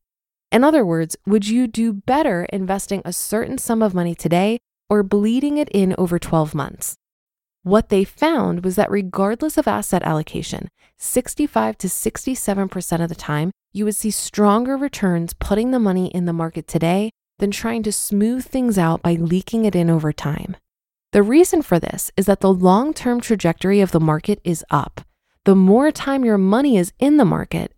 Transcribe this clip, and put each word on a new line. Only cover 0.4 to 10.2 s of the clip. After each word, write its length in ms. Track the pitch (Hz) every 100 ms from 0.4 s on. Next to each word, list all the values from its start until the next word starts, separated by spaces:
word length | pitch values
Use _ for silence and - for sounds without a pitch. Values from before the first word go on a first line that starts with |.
| _
In 120 | 220
other 220 | 277 311 190
words, 320 | 165 165 - -
would 220 | 208 202
you 180 | 233 247
do 280 | 226 226
better 520 | 202 - 269 311 175 175
investing 480 | 196 185 196 - 196
a 80 | -
certain 460 | 175 - 214 - 262
sum 240 | - 226
of 140 | 214 180
money 180 | 170
today 460 | 165 190 175 202 233 - _ _
or 140 | 208
bleeding 560 | 196 202 214 240 285 294
it 120 | 294
in 260 | 196 190 -
over 220 | 180 175
twelve 340 | - 165 151
months? 420 | 156 135 - - - _ _ _ _ _ _
What 260 | 180 208 -
they 140 | 196
found 600 | 196 - 302 311 190 175
was 120 | 185 185
that 160 | -
regardless 680 | 202 185 190 196 233 311 -
of 100 | 214
asset 360 | 208 202 185
allocation, 680 | - 156